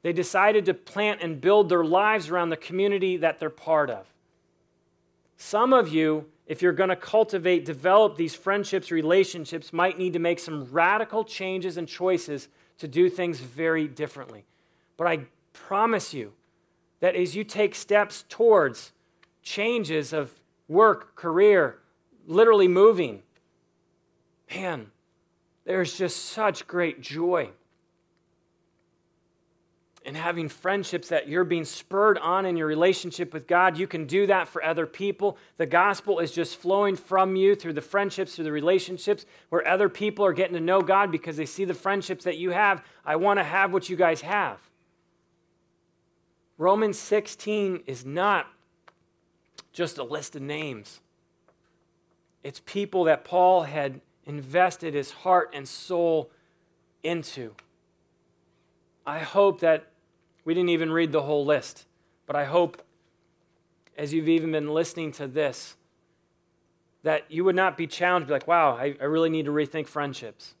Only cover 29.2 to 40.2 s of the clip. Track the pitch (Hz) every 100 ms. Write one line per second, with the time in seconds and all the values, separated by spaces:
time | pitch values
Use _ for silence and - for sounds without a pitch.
29.2 | _ _ _ _ _ _ _ _ - 147
30.2 | 170 170 156 - 185 202 185 175 - 160
31.2 | 143 160 175 170 151 - - 196 214 185
32.2 | 156 185 190 170 156 156 175 185 180 165
33.2 | 175 160 139 180 185 160 185 165 147 180
34.2 | 202 190 165 170 156 165 160 - 202 190
35.2 | 202 - _ _ 160 170 196 196 - 180
36.2 | 165 165 165 - 175 196 202 190 - 190
37.2 | 190 190 190 202 170 151 147 202 196 196
38.2 | 185 - 156 151 156 190 180 180 - 208
39.2 | - _ _ 180 151 190 202 - 208 208